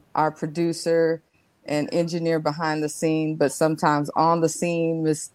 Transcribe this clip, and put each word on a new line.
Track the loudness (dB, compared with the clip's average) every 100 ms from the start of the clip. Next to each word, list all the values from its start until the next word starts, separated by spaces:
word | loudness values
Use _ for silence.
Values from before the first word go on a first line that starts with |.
| _
our | 0 0
producer | -2 -6 -2 -2 -2 0 2 2 0 _ _ _ _
and | -4 -4 0
engineer | 0 0 -2 0 0
behind | 0 -2 -2 -2
the | -4
scene, | -2 -2 0 0 0
but | 0
sometimes | 2 0 2 2 2 0 2
on | 2 4
the | 0
scene, | 0 -2 0 0 0
Miss | 0 -2 -4